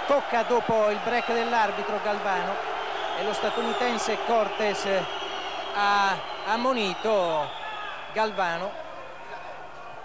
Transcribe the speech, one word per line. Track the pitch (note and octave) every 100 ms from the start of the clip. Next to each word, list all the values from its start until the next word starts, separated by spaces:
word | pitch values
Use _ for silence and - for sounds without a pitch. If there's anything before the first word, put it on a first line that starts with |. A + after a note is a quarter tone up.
| -
Tocca | C#4 - A#3
dopo | A3+ A#3+ A3 A3+ G#3
il | G#3
break | A3+ A#3 A3+
dell'arbitro | A#3 A#3 A#3+ G#3 G3+ G3+ G#3
Galvano | G#3+ G3+ G3+ F3+ F3+ G3 - - - - - -
e |
lo | G3+
statunitense | G3+ G#3+ - A#3 A3 B3 A3+ - G3+ -
Cortes | A#3 G3+ - G#3+ F#3+ G3+ F#3+ D#3+ - - - - - -
ha | G3+ G3+ G3+ G3 F3+ - - -
ammonito | A3+ B3+ B3+ G3+ F3 G#3+ G#3+ F3 D#3 C#3+ - - - - - -
Galvano. | G#3 A3 G3 F3+ E3+ F#3+ - - - - - - - - - - - - -